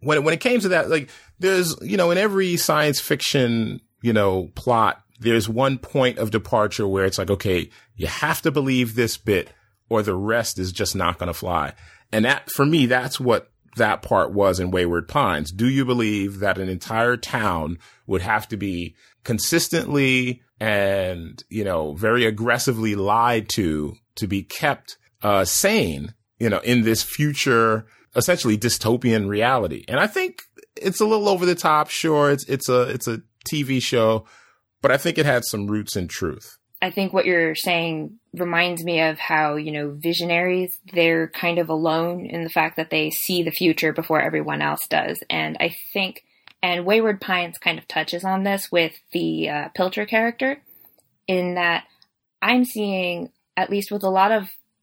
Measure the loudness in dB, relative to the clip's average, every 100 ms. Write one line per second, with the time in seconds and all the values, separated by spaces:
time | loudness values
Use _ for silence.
0 | 0 2 2 2 2 2 2 2 2 0
1 | -2 -16 -20 -2 0 2 0 -2 -2 2
2 | 2 2 2 2 0 0 2 2 2 0
3 | 0 -2 0 2 2 2 -2 -6 _ _
4 | 2 4 4 2 -2 -6 0 2 2 0
5 | _ -4 2 2 2 0 0 0 -4 0
6 | 0 0 -2 -2 0 0 0 0 -2 2
7 | 0 0 0 0 0 0 -2 -12 _ -8
8 | -6 -2 -2 0 0 0 0 0 0 0
9 | 0 0 0 0 0 _ _ _ -2 0
10 | 0 0 0 0 -2 -4 -6 -4 -4 0
11 | -2 -2 -6 -6 -2 -2 -2 -8 -20 -20
12 | -4 0 2 0 -2 0 2 4 4 2
13 | -2 -2 0 0 -2 _ _ 0 2 0
14 | 0 2 2 2 2 2 0 0 0 0
15 | -2 0 0 0 -4 0 0 2 0 0
16 | 0 0 -4 -2 -2 0 -2 -6 -4 0
17 | 2 0 -2 -2 0 0 -4 -8 -12 _
18 | -4 -4 0 -2 -2 -6 -6 -6 -8 -12
19 | _ _ -4 -4 0 0 0 -2 0 2
20 | 4 2 0 -6 _ -6 0 2 2 0
21 | -2 -6 -10 -16 -10 -6 -2 -2 -4 -2
22 | 2 2 2 0 0 0 0 0 0 0
23 | 2 2 2 0 -2 -2 -2 -2 -6 -10
24 | _ -10 -4 -4 -6 -4 -2 -2 -8 -20
25 | _ _ 0 2 2 2 2 2 0 -4
26 | -10 -16 _ -4 0 0 2 2 4 2
27 | -2 -2 -2 0 2 4 4 2 -4 _
28 | _ -2 0 2 2 2 0 0 0 2
29 | 2 2 0 0 2 2 -2 -6 -4 -2
30 | 0 -2 -6 -8 -20 _ -20 -6 -4 0
31 | 2 2 2 2 2 2 2 2 0 -2
32 | 0 4 4 2 -2 -4 2 2 2 -2
33 | -4 -6 -8 _ -6 -4 0 -2 0 2
34 | 4 2 -2 -20 _ _ _ _ 0 2
35 | 0 0 2 2 0 -4 -2 -4 -2 -4
36 | -4 -4 -6 -6 -14 -20 _ -6 -4 -2
37 | 0 2 4 4 2 -2 0 0 0 -4
38 | -8 -14 _ -6 -2 0 0 -2 -2 2
39 | 2 0 0 2 2 0 -4 -6 -6 -4
40 | -4 -2 0 0 2 0 -2 -8 -6 2
41 | 4 2 -2 -2 -2 0 0 0 0 0
42 | -2 -4 -8 -8 -4 -2 -2 -2 -4 -2
43 | -2 -4 -2 -2 -2 0 0 2 0 -2
44 | 0 0 2 -2 -4 -2 -2 -4 -2 -2
45 | -2 -6 -6 -4 -4 -2 -4 -4 -8 -6
46 | -6 -8 _ _ -20 -6 -2 -2 2 2
47 | 2 0 -2 -2 -2 -6 -4 -4 -6 -6
48 | -4 -4 -2 0 0 -2 0 0 0 -2
49 | _ -4 -2 -2 -4 -4 -6 -2 -2 -2
50 | -2 0 0 -2 -4 -4 _ _ _ _
51 | _ _ -4 -2 0 0 0 0 -4 _
52 | _ _ _ -4 2 2 2 -2 -4 -2
53 | -4 -6 -10 _ _ -4 -2 -2 -4 -4
54 | 0 4 4 2 -2 -14 _ _